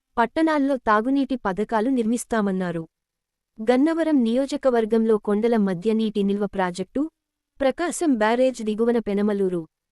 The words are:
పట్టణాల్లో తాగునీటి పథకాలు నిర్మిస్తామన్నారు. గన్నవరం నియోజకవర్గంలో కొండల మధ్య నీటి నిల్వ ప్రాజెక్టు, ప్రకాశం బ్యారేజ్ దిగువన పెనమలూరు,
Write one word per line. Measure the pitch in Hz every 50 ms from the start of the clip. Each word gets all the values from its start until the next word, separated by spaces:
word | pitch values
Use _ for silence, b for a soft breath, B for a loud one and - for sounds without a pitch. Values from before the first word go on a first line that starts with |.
| _ _ _
పట్టణాల్లో | 247 233 226 - 320 320 320 311 302 269 277 285
తాగునీటి | 254 - 233 214 214 220 262 277 277 269 - 269
పథకాలు | 247 - 202 190 185 214 - 233 214 208 262
నిర్మిస్తామన్నారు. | 269 247 226 214 240 233 - - 240 220 202 202 190 185 185 175 165 170 165 - _ _ _ _ _ _ _ _ _ _ _ _ _ -
గన్నవరం | 220 226 247 254 277 330 330 330 320 311 311 269
నియోజకవర్గంలో | 233 226 233 254 277 269 294 - - 269 240 233 220 214 226 226 226 226 220 208
కొండల | - - 202 208 220 240 240
మధ్య | 220 202 196 185 165 180 220
నీటి | 220 220 220 214 208 208
నిల్వ | 196 202 202 202 208
ప్రాజెక్టు, | 196 - 196 185 180 175 180 185 - _ 269 294 320 - _ _ _ _ _ _ _ _ _
ప్రకాశం | 269 262 254 - 339 339 240 - 349 320 262 220
బ్యారేజ్ | 214 214 233 247 254 262 247 -
దిగువన | 226 214 214 202 233 233 233 233
పెనమలూరు, | 220 208 202 202 208 214 208 202 196 185 180 170 160 - _ _ _ _